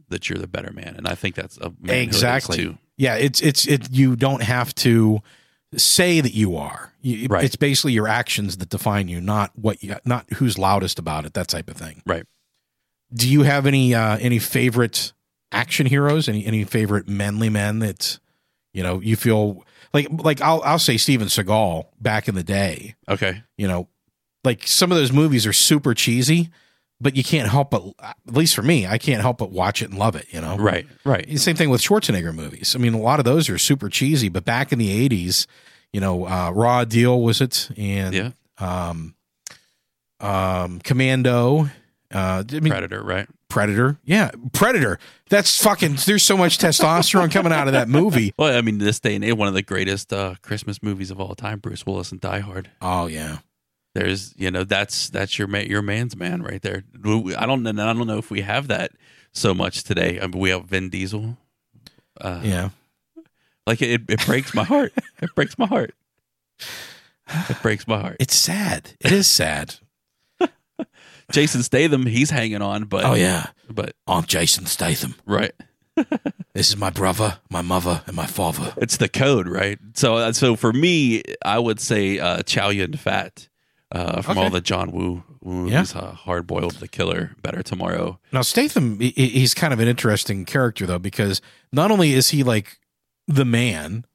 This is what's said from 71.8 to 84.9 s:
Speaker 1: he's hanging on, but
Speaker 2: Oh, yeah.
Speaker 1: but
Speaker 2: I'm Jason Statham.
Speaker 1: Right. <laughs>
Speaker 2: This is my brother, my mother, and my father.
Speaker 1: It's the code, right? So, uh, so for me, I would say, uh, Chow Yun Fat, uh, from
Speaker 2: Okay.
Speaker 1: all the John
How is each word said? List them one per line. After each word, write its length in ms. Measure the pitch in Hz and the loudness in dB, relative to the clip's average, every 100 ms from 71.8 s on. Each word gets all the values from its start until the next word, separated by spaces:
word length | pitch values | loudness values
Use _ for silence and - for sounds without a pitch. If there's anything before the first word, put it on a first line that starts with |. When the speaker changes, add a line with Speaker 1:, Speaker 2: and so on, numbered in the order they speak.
| 160 139 127 | 4 2 2
Speaker 1:
he's 240 | 113 147 | 2 2
hanging 320 | 143 113 104 | 0 -2 -2
on, 220 | 101 104 | -4 -4
but 200 | 104 95 | -4 0
Speaker 2:
Oh, 100 | - | 2
yeah. 320 | - 92 87 80 - - | 4 2 0 -4 -14 -10
Speaker 1:
but 260 | 107 82 - - | -8 -8 -10 -2
Speaker 2:
I'm 180 | 87 | -2
Jason 420 | 82 80 82 - 87 | 0 0 2 0 -2
Statham. 480 | - 85 - 127 - - | -4 -2 -2 -4 -10 -4
Speaker 1:
Right. 260 | 101 - - - _ _ - | -2 -2 -6 -20 _ _ -4
<laughs> 80 | 254 - - - - | -2 -4 -6 -10 -12
Speaker 2:
This 160 | - - | 0 0
is 60 | 101 | 0
my 140 | 95 | -2
brother, 480 | 85 92 92 107 87 _ | 0 0 0 -2 -2 _
my 140 | 87 | -6
mother, 400 | 87 92 87 82 - | -2 0 0 -2 -4
and 80 | 85 | -8
my 100 | 80 | -6
father. 480 | - 85 78 - - | -4 -4 -4 -8 -4
Speaker 1:
It's 200 | 117 - | -4 0
the 120 | 101 | -2
code, 380 | - 135 127 87 | 2 2 2 0
right? 320 | 95 101 101 104 | -2 -2 -4 -10
So, 200 | - 131 113 | 0 2 2
uh, 160 | 117 | 0
so 240 | 110 131 110 | 2 2 4
for 160 | 120 | 2
me, 500 | 123 180 170 131 110 - - | 4 4 4 4 2 -2 -6
I 160 | 90 113 | -2 0
would 180 | 120 107 | 0 -2
say, 400 | - 107 98 98 | 0 0 2 0
uh, 240 | 85 87 | -2 -2
Chow 280 | - - 101 | -2 0 0
Yun 240 | 101 92 | 0 -2
Fat, 540 | 147 101 98 90 - - _ _ _ _ | -4 -2 -2 -4 -12 -20 _ _ _ _
uh, 280 | 87 87 85 | -6 -4 -4
from 120 | - 95 | -2 0
Speaker 2:
Okay. 80 | |
Speaker 1:
all 60 | 95 | 0
the 100 | 90 | 0
John 300 | 90 92 90 | -2 -4 -4